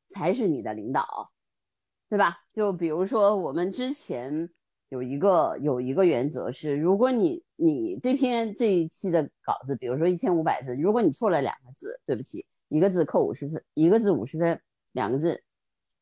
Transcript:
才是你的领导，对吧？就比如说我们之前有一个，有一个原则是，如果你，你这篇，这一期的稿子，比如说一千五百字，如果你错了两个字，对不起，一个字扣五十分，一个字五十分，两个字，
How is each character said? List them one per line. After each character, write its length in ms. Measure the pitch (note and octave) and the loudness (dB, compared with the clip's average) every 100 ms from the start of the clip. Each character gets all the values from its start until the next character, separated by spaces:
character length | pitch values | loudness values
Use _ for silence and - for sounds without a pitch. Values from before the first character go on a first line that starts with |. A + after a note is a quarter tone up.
| _ | _
才 260 | G3 E3 | -4 -2
是 140 | A#3+ G3+ | 0 0
你 140 | C3 | 0
的 120 | G#2+ | -4
领 200 | G#2+ G#2+ | -6 -4
导， 360 | C3+ - - - _ _ _ _ _ _ _ - | -2 -2 -6 -12 _ _ _ _ _ _ _ -4
对 80 | G3+ | 0
吧？ 220 | F3 - _ | 2 0 _
就 180 | G#3+ G#3 | -4 -2
比 160 | F3 E3 | -2 -2
如 180 | D#3+ G3 | -2 0
说 300 | A#3 G3+ G#3 | 2 2 2
我 160 | D#3 | -2
们 180 | D3+ F#3 | -2 -4
之 180 | A3+ B3+ | -4 -6
前 580 | C#4+ - B2+ C3 D#3 E3+ _ _ _ - | -6 -8 -8 -6 -6 -6 _ _ _ -12
有 160 | C3 | -8
一 160 | B2+ C#3+ | -6 0
个， 380 | G3 F3 A#2+ D2+ | 2 4 2 0
有 200 | D3 B2 | -2 -2
一 120 | B2+ | -2
个 120 | D3 F3+ | 2 2
原 260 | B2 C#3+ | 2 0
则 180 | C3+ F#2 | -4 -6
是， 280 | C#3 D3+ C#3+ | -6 -4 0
如 200 | E3+ G3 | 2 2
果 140 | B3+ | 2
你， 320 | B3 E3+ B2+ - - | 2 0 -2 -10 0
你 400 | D#3+ C#3 A2 G3+ | 0 2 -2 -2
这 140 | B3+ | -2
篇， 420 | C4 B3+ A#3 A3+ G3+ | 0 2 0 -2 0
这 180 | A3+ | 2
一 140 | F#3 D#3+ | 2 0
期 240 | - F#3+ | -4 0
的 180 | D#3+ C#3+ _ | 0 0 _
稿 160 | - - C3 | -6 -4 -4
子， 80 | C3+ | -4
比 120 | B2 | -2
如 100 | C3+ | 0
说 100 | F3 | 0
一 80 | F3 | 0
千 180 | F3+ | 0
五 80 | E3 | 2
百 200 | D#3+ - | 2 -2
字， 120 | C3+ B2+ | -4 -2
如 160 | F3+ | 0
果 80 | A3+ | 2
你 100 | F3+ | 2
错 180 | - A3 | 2 0
了 120 | D#3 | 0
两 120 | B2 - B2 | 0 -6 -14
个 80 | |
字， 260 | - - - - | -16 -14 -10 -6
对 100 | A#2 | -6
不 80 | |
起， 220 | - F#2 - _ - | -6 -12 -14 _ -4
一 100 | D#3 | 2
个 100 | G3 | 2
字 140 | F3+ | 2
扣 180 | D#3 F3 | 2 2
五 120 | A#2+ | 0
十 120 | - C#3+ | -2 -8
分， 120 | D#3+ - | -10 -6
一 160 | D3 E3 | 2 6
个 100 | A3+ | 6
字 120 | G3+ | 4
五 140 | C3+ - | 0 -2
十 120 | D#3+ | -2
分， 240 | E3+ - _ _ _ | -2 -2 _ _ _
两 200 | B2+ G#2 | -4 -2
个 60 | C3+ | 0
字， 260 | E3 - _ _ _ _ _ _ | 0 -4 _ _ _ _ _ _